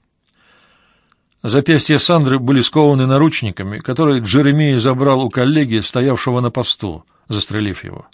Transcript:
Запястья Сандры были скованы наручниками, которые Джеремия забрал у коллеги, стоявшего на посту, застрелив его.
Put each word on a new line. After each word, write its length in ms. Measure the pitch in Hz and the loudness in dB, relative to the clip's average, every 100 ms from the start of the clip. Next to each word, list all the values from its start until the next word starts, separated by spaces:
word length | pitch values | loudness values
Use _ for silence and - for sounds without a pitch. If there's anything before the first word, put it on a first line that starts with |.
| _ _ _ _ _ _ _ _ _ _ _ _ _ _ | _ _ _ _ _ _ _ _ _ _ _ _ _ _
Запястья 560 | 117 135 139 151 - 147 | -2 0 2 2 2 0
Сандры 400 | - 170 135 131 | 2 2 2 0
были 220 | 120 139 | 2 0
скованы 460 | 117 156 147 135 131 | 2 2 4 4 2
наручниками, 720 | 135 160 - 107 92 98 104 | 2 2 0 -6 -8 -10 -8
которые 420 | - 127 156 131 | -6 0 0 0
Джеремия 580 | 107 127 143 151 147 131 | 0 2 2 2 2 2
забрал 420 | 123 127 139 131 | 0 0 2 2
у 80 | 127 | 0
коллеги, 500 | 127 127 156 135 110 | 0 0 2 0 -2
стоявшего 600 | - 127 135 123 - 123 | -2 -2 0 0 -2 -2
на 100 | 120 | -2
посту, 540 | 127 120 - 101 80 - _ - | -4 -6 -6 -8 -10 -16 _ -8
застрелив 540 | 104 - 107 104 - | -6 -6 -4 -4 -6
его. 220 | - - - | -12 -16 -20